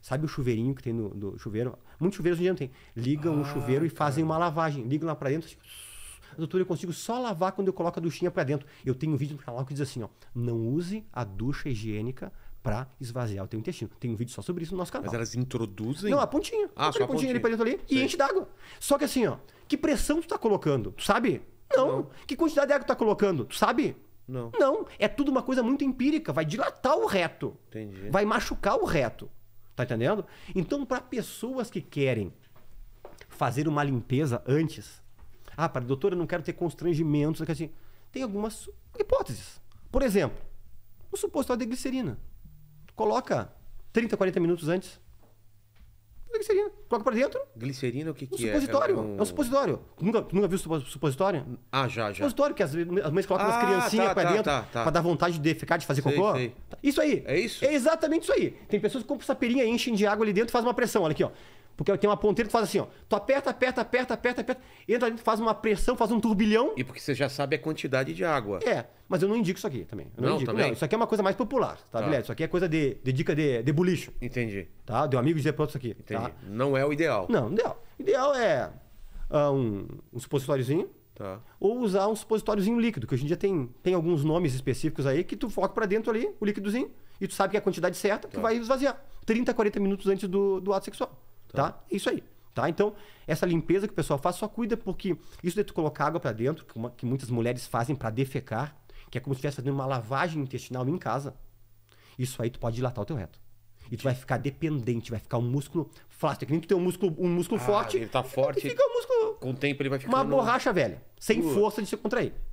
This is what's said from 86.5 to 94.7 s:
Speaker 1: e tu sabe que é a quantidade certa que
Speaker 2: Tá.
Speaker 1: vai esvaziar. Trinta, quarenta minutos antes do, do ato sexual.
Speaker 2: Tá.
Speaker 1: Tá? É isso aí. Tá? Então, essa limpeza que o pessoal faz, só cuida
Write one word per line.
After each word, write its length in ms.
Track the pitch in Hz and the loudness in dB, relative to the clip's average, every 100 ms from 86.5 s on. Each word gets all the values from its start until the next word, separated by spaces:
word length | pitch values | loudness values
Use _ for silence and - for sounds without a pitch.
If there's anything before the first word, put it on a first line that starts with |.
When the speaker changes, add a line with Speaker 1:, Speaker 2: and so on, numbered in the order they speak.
| 202 202 220 339 - - - | -2 -2 -2 -4 -8 -20 -8
Speaker 1:
e 60 | 190 | -8
tu 60 | |
sabe 180 | - 196 | 0 2
que 60 | 202 | 2
é 20 | |
a 40 | |
quantidade 320 | 202 175 175 170 | 0 0 0 0
certa 320 | 202 208 - | 0 0 -2
que 80 | - | -2
Speaker 2:
Tá. 60 | |
Speaker 1:
vai 160 | 226 233 | 0 0
esvaziar. 440 | 226 262 269 233 - - - | 2 2 2 -2 -10 -14 0
Trinta, 280 | 226 254 | 0 2
quarenta 260 | 233 208 202 | 2 2 4
minutos 280 | 196 196 190 | 0 0 2
antes 200 | 196 196 | 2 2
do, 320 | 190 196 190 | 2 2 2
do 140 | 185 | 0
ato 100 | 196 - | -2 -2
sexual. 320 | - 247 - - - - | -6 -6 -6 -20 -20 -10
Speaker 2:
Tá. 200 | - 147 | -2 -2
Speaker 1:
Tá? 120 | - - | -2 -6
É 40 | 196 | -2
isso 120 | 494 | 0
aí. 140 | 403 - - - | -2 -6 -20 -12
Tá? 160 | - 135 | -2 -2
Então, 240 | 160 208 208 - - - | 2 0 0 -18 -18 -4
essa 160 | 151 185 | 0 2
limpeza 420 | 165 151 175 202 | 2 4 2 2
que 40 | |
o 40 | - | -2
pessoal 220 | 147 139 | 0 0
faz, 160 | 175 180 | 0 -2
só 100 | 214 | -6
cuida 300 | - 226 | -4 -2